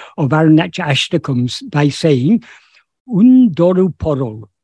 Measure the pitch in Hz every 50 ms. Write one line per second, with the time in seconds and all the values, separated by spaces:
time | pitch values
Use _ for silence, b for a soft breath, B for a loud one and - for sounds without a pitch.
0 | B B B B 156 127 147 156 160 156 156 156 175 185 - - 175 147 135 127
1 | - - - 160 - - 135 123 123 123 - - 277 254 - 147 147 143 135 -
2 | - 165 143 123 123 165 233 233 - b b b b b b b b b _ _
3 | _ 262 240 175 220 254 254 254 254 220 156 - 170 180 185 180 190 185 143 -
4 | - 156 147 131 131 113 107 110 107 - _ _